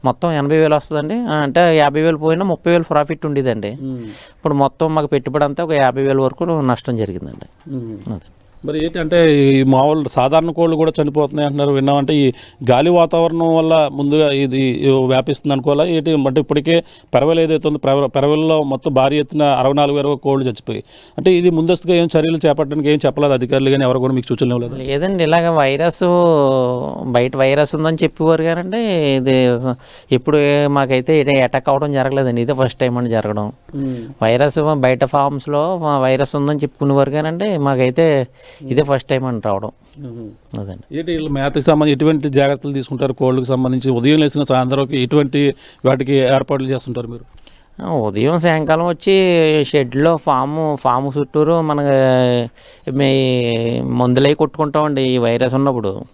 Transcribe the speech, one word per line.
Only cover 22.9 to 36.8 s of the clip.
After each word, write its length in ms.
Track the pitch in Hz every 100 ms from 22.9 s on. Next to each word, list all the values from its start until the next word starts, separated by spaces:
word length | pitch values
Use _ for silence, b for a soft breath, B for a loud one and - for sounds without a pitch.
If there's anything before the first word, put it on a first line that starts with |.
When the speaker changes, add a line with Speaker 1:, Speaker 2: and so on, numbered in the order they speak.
| 151 143
Speaker 2:
చెప్పలేదు 280 | 135 147
అధికారులు 360 | 131 123 135 135
కానీ 140 | 139
ఎవరు 160 | 127 127
కూడా 140 | 127
మీకు 220 | 131 123 120
సూచనలు 200 | 127 123
ఇవ్వలేదు? 340 | 120 131 131
Speaker 1:
లేదండి, 340 | 143 185 190
ఇలాగ 340 | 160 170 170 160
వైరస్, 420 | 135 139 165 - 180 175 175 156 135 135 123 123 143 - 131
బయట 240 | 120 127 135
వైరస్ 400 | 135 143 147 156
ఉందని 220 | 156 160
చెప్పేవారు 400 | 165 - 160 160
కానండి, 340 | 160 165 180 220 226 175 147 135
ఇది 440 | 131 131 123 120
స-, 160 | 131 123 B B B
ఎప్పుడు 560 | 127 147 151 143 143 143
మాకైతే 520 | 143 131 131 127 156
ఇది 220 | 135 139
అటాక్ 280 | 123 135 147
అవ్వడం 240 | 139 147
జరగలేదండి. 480 | 139 131 135 131 120
ఇదే 120 | 117
ఫస్ట్ 260 | 131 131 -
టైమ్ 180 | 127 123
అండి 120 | 120
జరగడం. 420 | 113 104 104 104 127 - 143
Speaker 2:
మ్మ్. 480 | 135 123 113 135
Speaker 1:
వైరస్ 520 | 113 123 143 160 151 151
బయట 300 | 127 131 131
ఫామ్స్లో 760 | 147 139 143 147 147 160 185 156 143
వైరస్ 340 | 131 131 139 147
ఉందని 220 | 143 147
చెప్పుకునేవారు 520 | 143 _